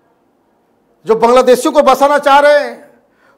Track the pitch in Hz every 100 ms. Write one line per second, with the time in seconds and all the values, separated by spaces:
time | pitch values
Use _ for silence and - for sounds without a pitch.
0 | _ _ _ _ _ _ _ _ _ _
1 | 156 214 233 254 254 247 311 302 269 262
2 | 277 294 285 277 294 294 254 233 - _
3 | _ _ _